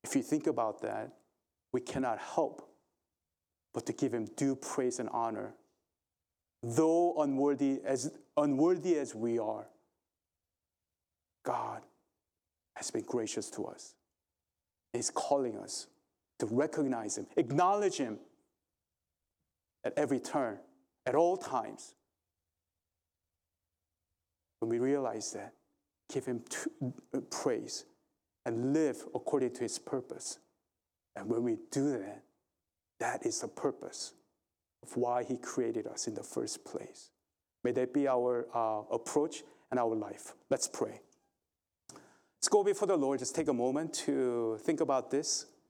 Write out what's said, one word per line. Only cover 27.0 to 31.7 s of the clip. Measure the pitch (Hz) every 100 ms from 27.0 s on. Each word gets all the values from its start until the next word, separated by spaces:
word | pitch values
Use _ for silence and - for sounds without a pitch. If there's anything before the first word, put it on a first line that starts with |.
| -
uh, | 135 -
praise | - 143 110 - - - _ _ _ _ _
and | 123 117 127
live | 151 151 139 -
according | 127 - 143 123
to | -
his | 117 -
purpose. | - 135 - - - - _ _ _ _ _ _ _
And | - 104
when | 117
we | 120 110 -